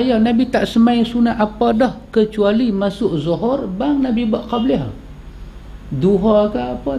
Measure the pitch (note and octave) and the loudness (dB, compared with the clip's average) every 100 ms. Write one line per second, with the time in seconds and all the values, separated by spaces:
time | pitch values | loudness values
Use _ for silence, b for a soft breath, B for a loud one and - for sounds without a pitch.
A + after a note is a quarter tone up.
0 | B3+ A3 A#3 A#3 B3+ - G#3+ A3+ A#3 A#3+ | 2 4 4 2 2 0 0 4 4 4
1 | A3+ A#3+ A#3 A3+ G#3+ - A#3 A3 B3 - | 0 0 0 2 -2 0 0 2 2 -2
2 | - A3 G#3+ G#3+ G3+ A3 B3 G3 G3+ F#3+ | -2 0 2 2 2 2 0 0 -2 0
3 | A#3+ D#3+ D#3 E3 A#3 C4+ G#3+ F#3 C#4 C#4 | -2 0 -2 0 0 -2 -4 -4 0 0
4 | C4 A3+ A3 - - A#3 B3+ A3+ A2+ - | 0 0 0 -2 -4 -2 0 0 -2 -10
5 | - - - - - - - - - C3+ | -16 -18 -18 -18 -18 -18 -18 -16 -8 -2
6 | F3+ G3 A3 G#3 G#3 A#3+ B3 A#3+ C#4+ | 2 2 4 2 2 -2 -6 -6 -6